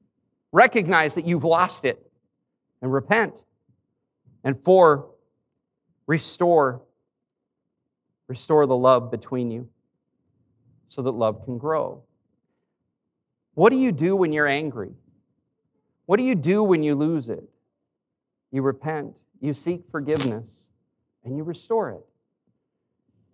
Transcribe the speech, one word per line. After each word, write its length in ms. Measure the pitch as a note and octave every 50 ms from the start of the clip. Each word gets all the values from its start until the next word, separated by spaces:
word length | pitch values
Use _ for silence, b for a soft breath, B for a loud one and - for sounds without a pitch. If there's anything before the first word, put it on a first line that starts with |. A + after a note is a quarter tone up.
| _ _ _ _ _ _ _ _ _ -
Recognize 640 | - F3+ B3 B3+ - A#3 F3+ D#3 G3 E3 D#3 D3 -
that 100 | F3+ D#3+
you've 180 | E3+ F3 D#3 B2+
lost 400 | E3 E3 E3+ F3+ F3+ - - -
it 260 | B2+ - - _ _ _ _ _ _ _ _ _ _ _ _ _ _ _ -
and 100 | B2 C3
repent. 540 | C3 C3+ C3 - G3+ A3+ G#3+ - - - _ _ _ _ _ _ _ _ _ _ _ _ _ _ _ _ _ _ _ _
And 200 | - C3+ C3+ C3
four, 480 | - F3+ F#3 F#3+ F3 D#3 D3 C#3 - - - _ _ _ _ _ _ _ _ _ _ _ _ _ _ _ _ _ -
restore, 760 | - D#3+ D#3 - - - - F3 F3 E3+ D#3 C#3 C3 B2 B2 - _ _ _ _ _ _ _ _ _ _ _ _ _ _ _ _ _ _ _ _ _ _ _ _ _ _ _ _
restore 400 | - B2+ A#2+ - - D#3+ D3+ D3
the 100 | C3 C3
love 340 | B2 B2+ C3 C3 B2 A#2+ A#2
between 400 | B2+ A2+ - - C3+ B2+ B2 A#2
you 180 | A2+ A#2 B2 - _ _ _ _ _ _ _ _ _ _ _ _ _ _ _ _ _ _ _ _ _ _ _ _
so 140 | - C#3+
that 80 | B2 B2
love 340 | A#2 A#2 A2+ A2 G#2+ A2 -
can 140 | C#3 B2 A#2
grow. 460 | B2+ D#3 D#3 D3+ - F2+ - - _ _ _ _ _ _ _ _ _ _ _ _ _ _ _ _ _ _ _ _ _ _ _ _ _ _ _ _ _ _
What 180 | - D3+ F3 A#3
do 60 | C4
you 160 | C4 C4 B3
do 240 | F3 C3 D#3 F3+ G3
when 160 | F#3+ F#3 D#3
you're 140 | D3+ D3+ D3
angry? 460 | C#3+ C#3 D3 D#3 D3 A#2+ A#2 F#2+ - - - _ _ _ _ _ _ _ _ _ _ _ _ _ _ _ _ _ _ _ _ _
What 120 | - F#3+ A3
do 40 |
you 120 | B3+ C4 B3
do 280 | E3+ B2 E3 G3 G#3
when 200 | G#3+ G3 F3+ D#3+
you 120 | D3+ D3 D3
lose 340 | C#3 D3+ D#3+ E3+ D3+ A#2 A2+
it? 160 | G2 - - - _ _ _ _ _ _ _ _ _ _ _ _ _ _ _ _ _ _ _ -
You 120 | C3 C3+
repent, 560 | C3 C3+ C3 C3 - D#3 D#3 D3+ C#3+ - - _ _ _ _ -
you 120 | C3 D3
seek 380 | C#3 - - E3+ F3+ F3 - _
forgiveness, 800 | - D#3 C#3+ D3 D#3 D3 C#3 B2 G#2+ A2+ A#2 - - - - _ _ _ _ _ _ _ _ _ _ _ -
and 120 | A#2+ C3
you 60 | D3+
restore 480 | D#3 E3+ E3 - - - A3+ A3+ F#3+ C3
it. 160 | G2 F2+ - _ _ _ _ _ _ _ _ _ _ _ _ _ _ _ _ _ _ _ _ _ _ _ _ _